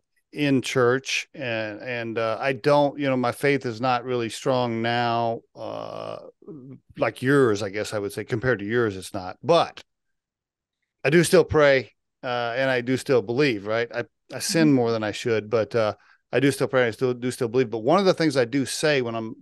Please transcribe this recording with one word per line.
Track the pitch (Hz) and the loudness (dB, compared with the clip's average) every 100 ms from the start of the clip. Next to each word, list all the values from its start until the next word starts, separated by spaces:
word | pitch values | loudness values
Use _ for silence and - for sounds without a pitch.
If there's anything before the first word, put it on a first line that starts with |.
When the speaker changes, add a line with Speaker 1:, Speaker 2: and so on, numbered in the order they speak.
| _ _ _ | _ _ _
Speaker 1:
in | 151 147 135 | -4 0 0
church, | - 135 120 135 - - - | 0 2 2 2 -2 -6 -6
and, | - 127 110 107 104 | -10 -6 -6 -6 -8
and, | 127 120 113 110 | -10 -8 -6 -2
uh, | 113 107 | -2 -2
I | 139 | -2
don't, | 135 147 147 143 143 | -2 2 4 2 0
you | 139 | -2
know, | 131 | 0
my | 120 | 0
faith | 113 143 139 127 | 0 0 0 -2
is | 110 | -4
not | 127 123 | -2 -2
really | 127 123 113 | -2 -4 -4
strong | - 143 127 123 113 | -4 -2 0 0 -2
now, | 117 120 120 117 117 113 - | -2 0 0 0 -2 -4 -10
uh, | 117 110 107 110 53 55 - - - - 147 135 127 _ - | -14 -12 -10 -10 -10 -10 -12 -16 -20 -18 -18 -18 -20 _ -4
like | 127 - | -2 0
yours, | 127 143 123 101 | 2 4 4 2
I | 104 | -2
guess | 104 104 | -6 -4
I | 107 | -4
would | 101 | -4
say, | - | -6
compared | 104 120 127 110 | -6 -2 0 -2
to | |
yours, | 101 120 113 95 | 0 0 0 -2
it's | 87 | -8
not, | 101 92 - | -10 -10 -4
but | 123 165 107 - - _ _ _ _ _ _ _ _ _ _ _ | 2 2 2 -4 -20 _ _ _ _ _ _ _ _ _ _ _
I | 139 | 2
do | 165 | 4
still | 156 185 | 6 4
pray, | - 156 143 135 110 _ _ _ | 4 4 6 4 0 _ _ _
uh, | 131 123 117 120 | -6 -4 -2 -2
and | 135 | 0
I | 127 | 0
do | 120 127 | 0 -2
still | - 127 | 2 0
believe, | 101 120 147 104 101 | 2 2 2 0 -2
right? | 113 117 | -2 -2
I, | 117 113 _ - | -6 -10 _ -16
I | 123 | -8
sin | - 165 156 | -2 2 4
Speaker 2:
Mm-hmm. | |
Speaker 1:
more | 135 117 | 4 2
than | 113 | -2
I | 107 | -4
should, | 98 123 110 104 | -4 -2 -2 0
but, | 117 104 | 0 0
uh, | 117 107 - _ _ _ | 0 0 -2 _ _ _
I | 123 | 2
do | 139 | 2
still | 131 131 | 2 0
pray. | 131 120 | 2 2
I | |
still | 101 127 | 0 -2
do | 123 127 | -2 -4
still | - 117 | -4 0
believe. | 123 120 | 0 0
But | 113 | 0
one | 113 180 | 2 4
of | |
the | 190 | 4
things | 165 160 131 | 2 2 2
I | |
do | 117 139 | 0 0
say | 120 - 156 143 | -2 -2 0 2
when | 117 113 | 0 -4
I'm, | 110 - | -8 -8